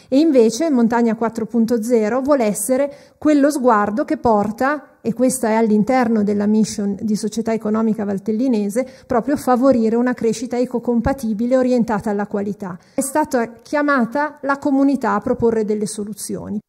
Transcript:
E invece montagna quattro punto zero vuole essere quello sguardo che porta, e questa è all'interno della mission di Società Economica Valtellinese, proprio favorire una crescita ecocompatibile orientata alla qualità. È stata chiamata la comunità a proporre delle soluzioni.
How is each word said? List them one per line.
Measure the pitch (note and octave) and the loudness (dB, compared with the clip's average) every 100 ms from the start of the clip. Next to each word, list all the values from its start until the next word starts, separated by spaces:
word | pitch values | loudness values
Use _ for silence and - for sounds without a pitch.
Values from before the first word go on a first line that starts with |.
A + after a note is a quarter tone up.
| _ | _
E | C4 | 2
invece | E4 C4 A3 A3 E4 | 4 6 4 2 0
montagna | B3+ A3+ A#3+ A#3 A3 | 2 2 2 0 0
quattro | A3+ A3+ G#3+ | -2 -4 -2
punto | A#3+ A3+ A#3+ | 0 0 0
zero | A3 A#3+ G#3 B3+ | 0 0 2 0
vuole | C4+ C#4+ | 0 2
essere | G#3+ G3 - B3+ C#4 - - _ | 0 -2 -2 -2 -2 -6 -20 _
quello | D4+ D4 C#4 | 2 4 4
sguardo | D4 A#3+ G#3 G#3 A3 | 2 2 4 2 -2
che | D4+ D#4 | -2 -2
porta, | A#3+ G#3 G#3 G#3+ C4 D4 - _ | 2 2 0 -2 -2 -2 -8 _
e | A3+ | -6
questa | - B3+ B3+ A3 | 0 0 0 0
è | |
all'interno | A3 A3+ G#3+ G3+ C4 A3+ A3+ | 2 4 4 4 2 2 2
della | G3+ G3+ G#3 | 0 0 2
mission | G#3+ G#3+ - G3+ G3 | 2 2 -2 -4 -4
di | G#3+ G#3 | -2 -2
Società | G#3 A3+ A3+ | -2 -4 -4
Economica | A3 G#3+ A3 A3+ G#3+ | -4 -2 0 0 -2
Valtellinese, | G3+ G3 G#3 G#3+ C4+ A3 G3+ A3 C4 - - | -4 -4 -4 -2 0 0 0 -2 -4 -8 -4
proprio | A#3+ C4 D4 | -2 0 -2
favorire | - B3 C4+ B3+ A3 A#3 | 0 2 4 4 2 0
una | B3 | 0
crescita | B3 A#3 A3 B3+ A#3+ | 0 -2 -2 -4 -4
ecocompatibile | B3+ A#3+ A#3+ A#3 B3+ C4+ A3 G#3 A#3+ C4 | -2 -2 -2 0 0 -2 -4 -4 0 2
orientata | B3+ B3 A3+ G#3 A3 | 2 2 0 -2 -2
alla | G3+ G3+ | -4 -4
qualità. | G#3 G3 - F#3+ F3+ _ | -4 -6 -8 -10 -14 _
È | - | -8
stata | C4+ D4+ D4+ B3+ A3+ A#3 | -4 -2 -2 -2 -4 -8
chiamata | - D4 D4 C#4 A3+ C#4+ D4 C#4+ | -6 -2 0 2 0 -2 -4 -4
la | C4+ C#4 | -4 -2
comunità | D4 C4+ C#4 C4+ G#3+ | 0 2 2 0 0
a | G#3 | -2
proporre | - B3 A#3 A3 | -2 0 0 0
delle | G#3+ G#3+ G#3 | -2 -2 -4
soluzioni. | - G#3 G3+ - F3+ F3+ G#3 | -6 -10 -10 -10 -10 -8 -10